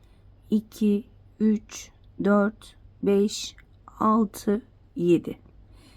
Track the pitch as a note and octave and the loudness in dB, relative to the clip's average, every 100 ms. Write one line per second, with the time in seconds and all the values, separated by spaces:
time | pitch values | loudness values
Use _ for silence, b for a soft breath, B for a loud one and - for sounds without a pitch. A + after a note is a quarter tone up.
0 | - _ - - - G#3+ - - G#3 G3+ | -20 _ -20 -20 -4 -4 -4 -2 0 0
1 | - - - - G#3+ G#3 - - - _ | -4 -18 -18 -2 0 0 -4 -20 -20 _
2 | - - F#3 G3+ G3+ - - - - - | -18 -4 0 2 0 -4 -16 -20 -20 -6
3 | F#3+ G3+ G#3 - - - - - - - | 0 2 0 -4 -12 -18 -20 -20 -20 -4
4 | G#3+ A3 G#3 - - G#3 - _ - - | 0 2 0 -4 -4 -4 -6 _ -14 -2
5 | F3 E3 - - - - b b b | 2 2 0 -14 -20 -20 b b b